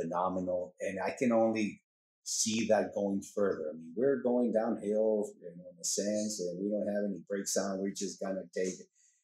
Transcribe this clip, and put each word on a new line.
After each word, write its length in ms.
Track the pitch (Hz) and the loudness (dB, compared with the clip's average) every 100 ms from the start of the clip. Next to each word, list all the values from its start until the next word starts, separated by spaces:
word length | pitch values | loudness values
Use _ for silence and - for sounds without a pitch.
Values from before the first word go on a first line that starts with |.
phenomenal, 720 | 82 87 92 92 90 90 90 - | -4 0 0 0 -2 -2 -4 -6
and 180 | 95 95 | -6 -2
I 140 | 95 - | -4 2
can 140 | 123 | 4
only 500 | 113 113 110 104 - _ _ _ _ | 6 4 4 0 -4 _ _ _ _
see 420 | - - 113 110 107 | -6 -2 0 0 4
that 240 | 104 90 | 4 2
going 280 | 104 101 98 | 0 0 0
further. 480 | - 107 98 80 78 | -4 0 0 0 -4
I 20 | |
mean, 180 | 80 82 98 | -8 -8 0
we're 240 | 135 131 | 2 2
going 320 | 123 123 117 | 2 2 4
downhill, 800 | 107 113 107 104 107 110 107 101 - | 2 2 0 0 4 4 4 0 -8
you 100 | - 87 | -16 -14
know, 80 | 90 | -16
in 60 | - | -8
a 40 | |
sense, 560 | - - 101 107 107 104 | -4 0 0 0 -2 -2
and 200 | 87 87 | -4 -2
we 80 | 101 | -2
don't 240 | 104 101 | 0 0
have 120 | 104 104 | 0 -2
any 120 | 90 82 | -4 -4
brakes 280 | 98 101 101 | -4 0 -2
on. 220 | 98 95 | 0 -2
We're 160 | 98 | -4
just 260 | 98 95 85 | -4 -8 -6
gonna 220 | 98 95 87 | -4 -4 -4
take 200 | 98 92 - | -2 -2 -4
it. 60 | - _ _ _ | -14 _ _ _